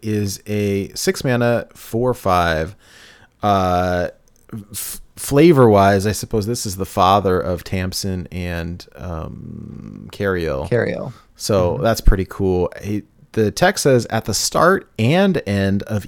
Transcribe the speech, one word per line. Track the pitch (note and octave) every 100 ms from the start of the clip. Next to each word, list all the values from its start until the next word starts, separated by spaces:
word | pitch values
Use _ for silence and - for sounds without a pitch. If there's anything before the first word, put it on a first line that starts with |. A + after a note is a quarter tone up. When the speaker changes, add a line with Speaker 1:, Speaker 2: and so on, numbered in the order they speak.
Speaker 1:
is | A2 G#2 G2+ G2 -
a | G#2 G2+ G2 F#2+
six | - - F#3+
mana, | C3+ A#2+ A#2+ A#2 -
four | - - A2+ B2+
five. | A#2+ G2+ F2+ E2+ D#2+ D#2+ G2+ _ - - - _ _
Uh, | G#2 G2 F#2 F2+ F2+ F2+ E2+ - _ _ _ A2+ G2
f-, | A2+ - - - -
flavor-wise, | - C#3+ E3+ C#3+ A#2+ G2+ G2 G2+ G#2
I |
suppose | G2+ - A2+ G2+
this | A#2+ A2
is | F#2
the | F#2
father | - F#2 G2+ F#2+ F2+
of | - F2
Tamsin | - G2 F#2 - G2 F#2 E2+
and, | F#2 F2 E2+ E2 F2 - -
um, | F2+ D#2+ - - D#2+ D2+ C#2 - G#1+ G1+ G#1
Cariel. | - G2+ F#2 D#2+ C2+ D#2+
Speaker 2:
Cariel. | A#2 G#2+ - C#3 - _ -
Speaker 1:
So | - G2 F#2 E2
Speaker 2:
Mm-hmm. |
Speaker 1:
that's | A2+ A2
pretty | - G2 F#2
cool. | - F#2+ F2+ F2 -
He, | G2+ G#2 - _ _
the | - G#2+
text | - F3+ F#3+
says, | D3 B2+ A2
"At | A2+ -
the |
start | G#2+ - D#3 D#3+ F#3+ - -
and | A2+ F3 G3 - -
end | G2+ G2 G2
of | - G#2+